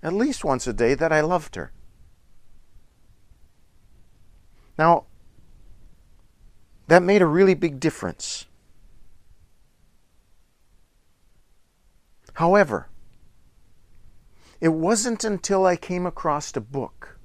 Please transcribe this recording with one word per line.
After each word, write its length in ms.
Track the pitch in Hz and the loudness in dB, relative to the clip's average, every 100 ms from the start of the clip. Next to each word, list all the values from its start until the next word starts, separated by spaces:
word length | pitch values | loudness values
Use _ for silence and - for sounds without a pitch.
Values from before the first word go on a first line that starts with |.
at 100 | 165 | -4
least 320 | 190 262 269 - | -2 -2 -2 -2
once 220 | 131 127 | -2 -2
a 60 | |
day, 200 | 110 113 | 0 0
that 180 | 135 160 | 2 2
I 100 | 156 | 2
loved 340 | 151 175 151 - | 2 -2 -4 -12
her. 160 | 78 - - - - - _ - - - - - - _ _ - _ - - _ _ _ _ - - _ - - _ - - - | -14 -14 -20 -20 -20 -20 _ -20 -20 -20 -20 -20 -20 _ _ -20 _ -20 -20 _ _ _ _ -20 -20 _ -20 -20 _ -20 -20 0
Now, 280 | 160 170 - - - - - - - - - - _ - _ _ - - - - - | 4 4 0 -20 -20 -20 -20 -20 -20 -20 -20 -20 _ -20 _ _ -20 -20 -20 -20 4
that 160 | 165 | 4
made 180 | 180 202 | 6 4
a 60 | 175 | 4
really 260 | 156 190 | 4 4
big 260 | 170 170 139 | 4 0 -2
difference. 680 | 156 - 95 80 - - - - _ - - - - - - - - _ _ _ _ _ _ _ _ _ _ _ _ _ _ _ _ _ _ _ _ _ _ _ _ _ _ _ - | -4 -4 -10 -10 -12 -12 -14 -20 _ -20 -20 -20 -20 -20 -20 -20 -20 _ _ _ _ _ _ _ _ _ _ _ _ _ _ _ _ _ _ _ _ _ _ _ _ _ _ _ -20
However, 560 | - 165 196 175 101 - - - - - - - _ - - - - - - - - - - | -4 2 2 2 -2 -8 -18 -20 -20 -20 -20 -20 _ -20 -20 -20 -20 -20 -20 -20 -20 -20 -2
it 100 | 165 | 0
wasn't 540 | 160 165 220 226 226 | 0 0 0 -2 -4
until 420 | 220 196 - 196 190 | -4 -4 -2 2 2
I 100 | 180 | 0
came 300 | - 180 180 | -4 -6 -6
across 500 | - 170 147 - - | -6 -4 -4 -4 -10
a 60 | |
book 580 | 110 135 120 - - - | -8 -8 -8 -12 -20 -20